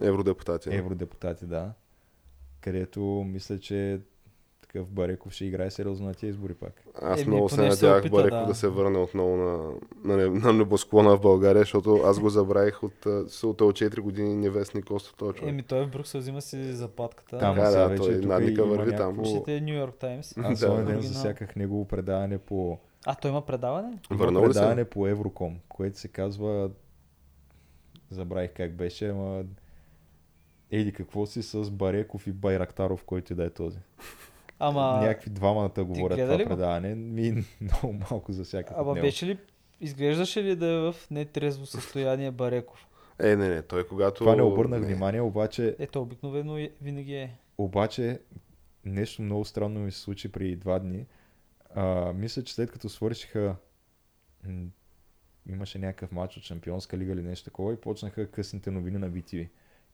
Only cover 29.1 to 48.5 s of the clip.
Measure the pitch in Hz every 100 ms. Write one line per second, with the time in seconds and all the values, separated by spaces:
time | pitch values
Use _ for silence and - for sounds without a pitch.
29.1 | 98 95 95 95 98 - - - _ _
30.1 | _ _ _ _ _ _ 104 104 95 87
31.1 | 104 104 120 107 107 104 98 95 101 107
32.1 | 98 104 98 98 95 90 - 92 90 -
33.1 | 92 - 87 85 - 85 92 - - -
34.1 | - - _ - - 147 143 131 127 107
35.1 | 110 110 101 98 107 101 101 92 90 90
36.1 | 90 - - 214 90 90 87 95 110 113
37.1 | 113 113 113 98 - 101 - 127 104 95
38.1 | 113 - 95 90 95 - - 143 170 143
39.1 | - 175 196 - _ _ - 156 139 143
40.1 | 160 180 214 196 180 170 165 165 170 -
41.1 | 147 147 147 147 139 135 - - 139 131
42.1 | 131 139 123 123 123 120 - _ _ -
43.1 | - 107 104 95 82 78 90 90 95 98
44.1 | - 113 110 117 98 123 120 101 95 98
45.1 | 110 117 101 110 - 117 - 143 143 120
46.1 | 123 143 143 151 151 151 151 143 143 139
47.1 | 139 127 120 _ - 98 - 110 - 120
48.1 | 127 _ - -